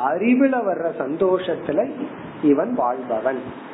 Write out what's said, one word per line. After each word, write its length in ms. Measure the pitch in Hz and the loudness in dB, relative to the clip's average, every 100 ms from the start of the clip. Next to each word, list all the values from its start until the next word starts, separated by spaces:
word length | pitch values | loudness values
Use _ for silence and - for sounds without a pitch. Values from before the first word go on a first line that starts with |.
அறிவுல 500 | 131 170 226 254 269 254 | 0 0 4 6 4 2
வர்ற 260 | 202 165 165 - | 0 -2 -2 -4
சந்தோஷத்துல 920 | 135 160 185 185 175 156 - 151 254 - - - - - | -4 0 2 2 0 -4 -2 0 0 -4 -8 -10 -14 0
இவன் 300 | 151 143 202 | 4 4 2
வாழ்பவன். 680 | 127 123 127 127 110 123 131 - - - | 0 0 -2 -4 -2 -2 -2 -8 -14 -16